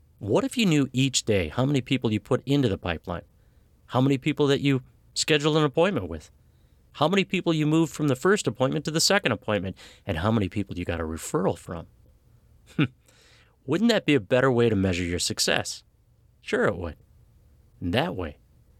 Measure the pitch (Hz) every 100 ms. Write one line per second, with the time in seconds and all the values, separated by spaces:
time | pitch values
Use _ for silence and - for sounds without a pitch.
0 | _ _ 101 143 262 - 214 151 135 123
1 | 135 - - 101 80 95 135 143 - 131
2 | 120 107 - 127 - 143 127 95 90 82
3 | - 87 - _ _ _ _ _ _ 120
4 | 135 139 156 143 143 139 143 131 127 _
5 | _ - - 151 151 156 151 147 180 165
6 | 87 82 - _ _ _ _ _ _ -
7 | 151 196 180 180 170 160 151 156 165 -
8 | 147 127 180 208 - 110 131 151 151 156
9 | - 202 160 104 - 104 95 - - -
10 | - 87 104 113 95 107 98 87 87 85
11 | 80 82 - 147 185 104 - 87 80 _
12 | _ _ _ _ _ _ _ - 139 -
13 | _ _ _ - _ _ - 160 233 214
14 | - 143 92 127 135 120 120 104 95 85
15 | 87 87 - - - - - - - _
16 | _ _ _ _ - - 208 82 85 -
17 | _ _ _ _ _ _ _ _ 92 101
18 | 175 147 80 - _ _ _ _